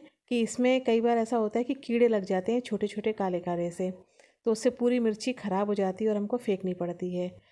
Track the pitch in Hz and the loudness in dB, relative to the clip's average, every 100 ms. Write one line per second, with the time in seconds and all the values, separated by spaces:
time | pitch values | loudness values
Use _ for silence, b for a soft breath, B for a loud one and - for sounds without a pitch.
0 | - B - 240 220 - 247 254 254 226 | -8 B -4 0 0 2 2 2 4 2
1 | 233 233 226 240 214 226 247 277 - 233 | 4 2 2 0 0 0 -2 -4 -2 4
2 | 240 214 185 185 185 240 247 202 208 214 | 4 4 0 -2 0 -2 -2 -2 -4 -2
3 | 214 214 190 175 175 175 175 170 185 185 | -4 -2 -2 -2 -2 -2 -2 -2 -4 -6
4 | - b b b - 220 254 247 240 247 | -14 b b b -2 0 0 2 2 2
5 | 226 214 254 254 202 190 208 202 190 190 | 2 0 -4 -4 -2 0 0 0 0 0
6 | 220 208 208 247 240 190 190 180 175 175 | 0 0 -2 -4 -2 -2 -2 -4 -4 -4
7 | 180 180 180 185 b | -4 -4 -4 -8 b